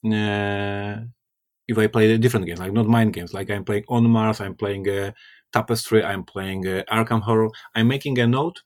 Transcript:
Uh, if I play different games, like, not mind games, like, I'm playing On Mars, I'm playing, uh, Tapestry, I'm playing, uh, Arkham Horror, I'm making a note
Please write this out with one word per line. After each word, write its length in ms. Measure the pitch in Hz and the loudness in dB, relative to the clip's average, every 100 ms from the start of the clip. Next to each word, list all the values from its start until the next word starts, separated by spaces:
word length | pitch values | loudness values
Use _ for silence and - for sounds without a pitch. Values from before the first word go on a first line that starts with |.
Uh, 960 | 110 107 104 101 101 101 101 101 101 104 120 _ _ _ _ _ - | -2 -2 -2 -2 -4 -4 -6 -6 -8 -10 -12 _ _ _ _ _ -6
if 120 | 113 | 0
I 80 | 107 | 0
play 300 | 113 110 110 | 4 4 4
different 280 | 117 113 87 | 2 0 -4
games, 120 | 85 | -8
like, 140 | 90 | 2
not 140 | 104 110 | 4 6
mind 280 | 117 110 | 4 4
games, 180 | 87 87 | 0 -8
like, 180 | 95 95 | -10 -6
I'm 140 | 101 | -6
playing 200 | 92 104 104 | -2 -4 0
On 200 | 120 117 | 2 4
Mars, 300 | 113 110 107 | 4 2 -2
I'm 140 | 98 | -8
playing, 340 | 92 104 101 95 | -6 -6 -4 -4
uh, 240 | 98 98 104 - _ _ | -4 -4 -10 -20 _ _
Tapestry, 520 | 117 110 113 - 110 | -4 -2 -4 2 2
I'm 200 | 90 98 | 2 -6
playing, 420 | 92 101 95 95 92 | -8 -10 -8 -6 -4
uh, 160 | 92 - | -6 -2
Arkham 320 | 113 113 113 | -2 0 0
Horror, 260 | 101 110 110 - - | 0 0 0 -4 -10
I'm 140 | 113 113 | 0 0
making 300 | 135 143 123 | 0 -4 0
a 80 | 117 | 2
note 340 | 127 160 185 | 2 -2 -8